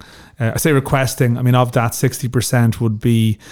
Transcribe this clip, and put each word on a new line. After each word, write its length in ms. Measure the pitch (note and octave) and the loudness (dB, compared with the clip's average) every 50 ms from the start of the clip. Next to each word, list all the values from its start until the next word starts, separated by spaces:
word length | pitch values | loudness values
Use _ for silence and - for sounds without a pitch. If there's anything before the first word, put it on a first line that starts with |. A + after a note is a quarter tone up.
| - - - - - - _ - | -6 -16 -20 -20 -20 -16 _ -4
Uh, 120 | A#2+ A2+ A2 | -4 -4 -2
I 20 | - | -2
say 140 | - D#3+ | 0 0
requesting, 640 | D3 C3+ C3+ - C#3+ C3+ C3 - - - C3 A#2+ A#2+ B2 | 2 0 0 0 0 0 0 0 -2 0 0 0 0 0
I 60 | B2+ | 0
mean, 120 | B2 B2 | 2 2
of 180 | B2 B2+ B2 A#2+ | 2 2 2 0
that, 200 | B2+ A#2 A#2 - | 0 -2 -2 -2
sixty 340 | - - C3 - - C3 A#2 | -2 -2 -2 -2 -4 -6 -4
percent 540 | - B2 - - C3 B2 A#2 A2+ G#2+ - | -2 -2 -2 0 0 2 2 2 2 0
would 180 | A#2 A2 G#2 G#2 | -2 -2 -2 0
be, 380 | - A#2+ A#2 A2+ A2 A2 G#2 - - - | 0 2 2 2 2 2 0 -4 -8 -18